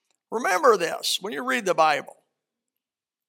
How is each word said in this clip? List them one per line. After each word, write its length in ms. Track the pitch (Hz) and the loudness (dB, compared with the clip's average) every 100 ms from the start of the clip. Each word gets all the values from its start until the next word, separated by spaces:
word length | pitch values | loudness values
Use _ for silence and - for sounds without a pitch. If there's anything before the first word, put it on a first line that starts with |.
| _ _ _ | _ _ _
Remember 460 | 226 330 370 294 208 | -6 -2 2 4 4
this 420 | 165 - - - | 0 -4 -4 -4
when 120 | 185 | -6
you 100 | 262 | -8
read 220 | 254 254 190 | -4 -4 -2
the 100 | 165 | 2
Bible. 400 | 156 143 - - _ _ _ _ _ _ _ _ _ _ | 2 2 -4 -18 _ _ _ _ _ _ _ _ _ _